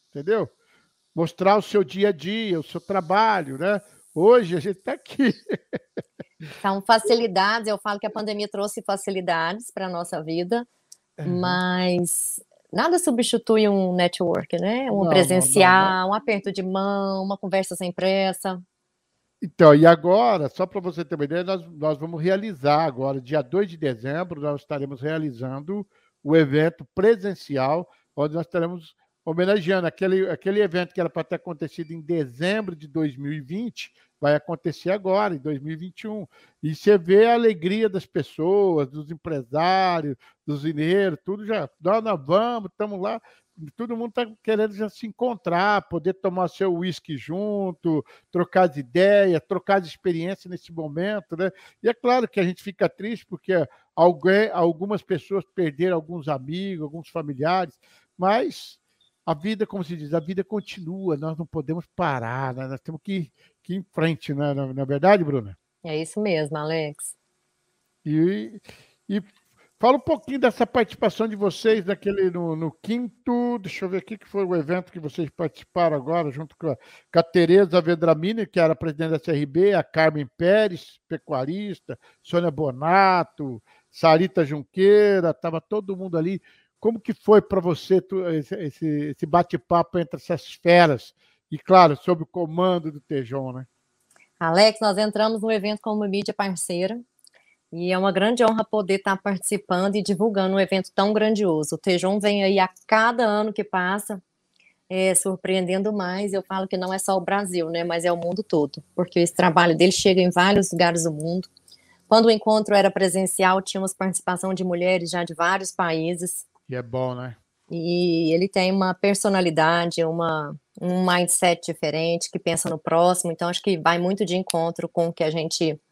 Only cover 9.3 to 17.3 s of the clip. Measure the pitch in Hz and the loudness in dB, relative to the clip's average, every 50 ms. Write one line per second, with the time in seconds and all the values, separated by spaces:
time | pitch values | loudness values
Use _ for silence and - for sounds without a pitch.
9.3 | 170 165 165 165 190 220 240 - - 202 190 185 180 170 175 - 185 156 156 160 | 0 0 -2 -2 -4 -6 -10 -14 -10 -8 -8 -6 -6 -6 -8 -6 -8 -8 -6 -6
10.3 | 165 170 175 180 233 240 247 - _ _ _ _ - - _ _ _ - 151 180 | -4 -4 -2 -2 -2 -4 -4 -6 _ _ _ _ -20 -20 _ _ _ -10 -6 -4
11.3 | 180 180 180 180 180 185 180 180 180 180 185 180 180 175 175 175 - - - - | -4 -2 -2 0 0 0 0 0 0 0 0 0 0 0 -2 -2 -4 -6 -6 -6
12.3 | - - - _ _ _ _ _ - 185 269 339 359 339 349 311 240 226 233 - | -8 -12 -14 _ _ _ _ _ -4 -2 0 2 0 0 0 0 0 0 0 0
13.3 | - 226 - - 220 220 214 208 202 196 190 180 180 180 175 175 - - 185 175 | -2 -2 0 2 2 4 4 4 2 2 0 0 0 2 0 0 0 0 -2 -2
14.3 | - - 156 - - 170 175 196 226 247 269 254 208 202 190 165 156 143 170 143 | -2 -2 -4 -4 -4 -4 -2 -2 -2 -2 -2 -2 0 0 2 4 4 4 4 4
15.3 | 185 185 - - - 202 185 180 185 190 190 190 185 185 185 190 202 214 - 240 | 4 2 2 2 6 6 8 8 8 8 6 4 2 0 0 0 -2 -2 -2 -2
16.3 | 214 202 196 196 190 196 185 185 190 190 196 202 202 196 196 196 190 190 190 196 | -2 -2 -4 -6 -6 -6 -6 -4 -4 -2 -2 -2 -2 -2 -2 -4 -4 -4 -4 -4